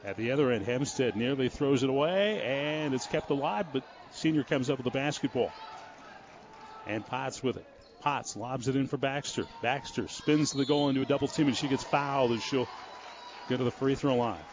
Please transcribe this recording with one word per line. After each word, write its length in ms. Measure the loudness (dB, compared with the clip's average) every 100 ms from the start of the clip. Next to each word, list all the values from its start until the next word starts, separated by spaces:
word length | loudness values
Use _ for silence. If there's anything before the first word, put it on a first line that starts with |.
At 120 | -8 -4
the 160 | 0
other 200 | 2 4
end, 120 | 2
Hempstead 520 | 0 -2 -2 0 0 2
nearly 340 | 0 2 0
throws 320 | 2 2 4
it 80 | 4
away, 520 | 2 2 2 2 0
and 520 | -2 -2 0 -2 -2
it's 140 | -2 0
kept 240 | -2 0
alive, 340 | 0 0 -2 -2
but 100 | -4 -4 -20 -18
Senior 320 | -2 2 2
comes 260 | 2 0 2
up 80 | 0
with 80 | 0
the 60 |
basketball. 600 | 0 -2 0 0 2 0 0 -14 -14 -16 -18 -20 -20 -20 -20 -20 -20 -18 -14 -8
And 200 | -8 -6
Potts 360 | -6 -6 -4
with 160 | -4 -4
it. 80 | -10 -20 -20 -4
Potts 380 | -2 -2 -4 -8
lobs 300 | -6 -4 0
it 80 | 0
in 120 | 0
for 100 | 0
Baxter. 480 | -2 -2 -4 -4 -6 -2
Baxter 460 | -2 -2 -2 -6 -6
spins 440 | -4 2 4 4
to 60 | 0
the 80 | 2
goal 220 | 4 4
into 140 | 2
a 40 | 2
double 220 | 2 2
team, 200 | 2 2
and 100 | 4
she 100 | 2
gets 160 | 0
fouled, 480 | 2 0 2 2 4
and 100 | 2
she'll 280 | 2 0 0 -6 -14 -14 -16 -16 -16 -14 -2
go 80 | 2
to 60 |
the 80 | 2
free 240 | 2 2 2
throw 200 | 4 4
line. 240 | 2 -2 -10